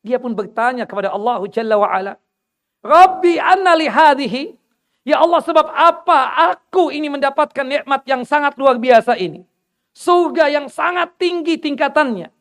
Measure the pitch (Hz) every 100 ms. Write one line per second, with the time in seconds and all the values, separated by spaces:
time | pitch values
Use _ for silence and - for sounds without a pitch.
0 | 208 247 247 214 202 - 240 254 214 196
1 | 196 196 220 233 190 226 226 214 202 185
2 | 196 - _ _ _ _ _ _ 214 311
3 | 370 370 359 330 285 381 370 330 311 220
4 | 311 277 269 233 320 - _ _ _ _
5 | - 302 330 339 302 320 302 - 330 330
6 | - 311 254 - 330 359 _ 370 330 285
7 | 302 285 277 277 294 - 262 294 285 269
8 | 262 262 240 294 285 277 269 247 247 233
9 | 220 185 180 - - _ _ _ _ _
10 | - 349 339 262 302 294 277 - 311 359
11 | 349 _ 359 349 320 330 302 269 277 277
12 | 277 208 165 _